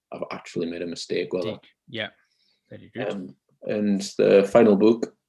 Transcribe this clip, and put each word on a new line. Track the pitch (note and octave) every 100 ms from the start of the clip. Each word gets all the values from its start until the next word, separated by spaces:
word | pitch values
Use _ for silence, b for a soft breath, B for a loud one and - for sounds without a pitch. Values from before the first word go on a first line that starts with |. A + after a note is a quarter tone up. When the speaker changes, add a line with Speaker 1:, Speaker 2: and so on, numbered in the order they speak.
| _
Speaker 1:
I've | - -
actually | G2 - - E2
made | E2+
a | F2
mistake | E2+ - F#2 F#2
with | F2+ F2
it. |
Speaker 2:
Indeed. | F#2+ _ _ _
Yeah. | A2+ G#2+ - _ _ _ _ _
Very | A2 F#2+
good. | A#2 G2+
Speaker 1:
Um, | G2 F#2 - _ _
and | - G#2+ G#2 G2 G2 -
the | G#2 G2 G2
final | A#2+ A2 G2
book | A2 A#2 - _